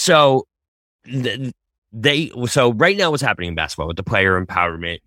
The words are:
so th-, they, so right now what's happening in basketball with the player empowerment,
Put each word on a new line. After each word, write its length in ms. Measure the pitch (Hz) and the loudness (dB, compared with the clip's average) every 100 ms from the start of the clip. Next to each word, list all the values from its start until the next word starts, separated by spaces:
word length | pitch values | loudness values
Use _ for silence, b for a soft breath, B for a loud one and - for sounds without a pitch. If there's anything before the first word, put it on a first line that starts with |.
so 460 | - 156 139 131 - _ _ _ _ _ | 2 6 6 2 -2 _ _ _ _ _
th-, 480 | 117 131 120 120 131 - _ _ _ | -10 -6 -4 -6 -8 -12 _ _ _
they, 380 | 113 139 147 165 123 120 | -2 0 0 -2 -4 -2
so 260 | 143 123 | 2 2
right 240 | 113 175 202 | 4 2 2
now 140 | 175 | 0
what's 120 | 147 | 0
happening 260 | 123 90 87 | -2 -2 -4
in 60 | |
basketball 340 | 82 78 - 80 | -4 -6 -4 -6
with 80 | 82 | -6
the 60 | |
player 380 | - 101 95 92 | -2 2 2 2
empowerment, 580 | 90 90 87 85 85 82 | -2 -2 -2 -4 -10 -10